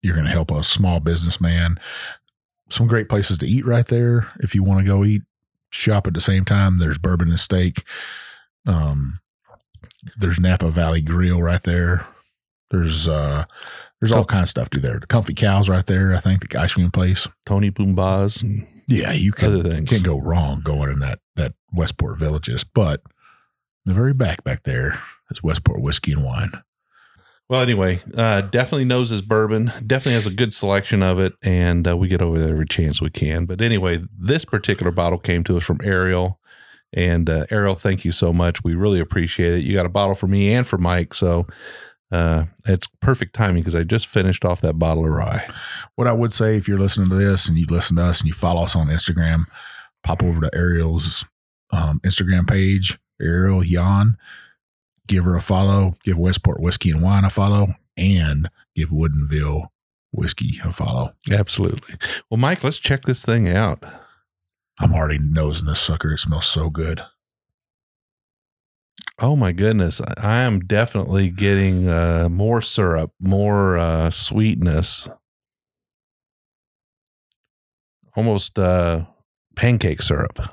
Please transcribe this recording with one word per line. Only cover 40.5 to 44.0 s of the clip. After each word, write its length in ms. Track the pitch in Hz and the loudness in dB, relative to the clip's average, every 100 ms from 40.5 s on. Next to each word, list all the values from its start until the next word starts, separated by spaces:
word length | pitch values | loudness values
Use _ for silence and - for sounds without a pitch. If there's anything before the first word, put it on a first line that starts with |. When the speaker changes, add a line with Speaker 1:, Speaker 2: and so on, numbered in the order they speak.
Speaker 2:
and 120 | 120 127 | 2 0
for 120 | 95 | 0
Mike, 340 | 87 87 85 | 0 0 -2
so, 340 | - 90 87 87 - - - - _ _ | -2 0 0 -2 -8 -20 -20 -20 _ _
uh, 340 | 87 82 80 80 _ | -2 2 0 -2 _
it's 220 | - 92 - _ | -2 0 -2 _
perfect 320 | - 127 - | 0 0 -4
timing 280 | - 104 87 | -2 0 2
'cause 120 | 80 | 0
I 100 | 82 | -2
just 220 | 82 113 | 0 -2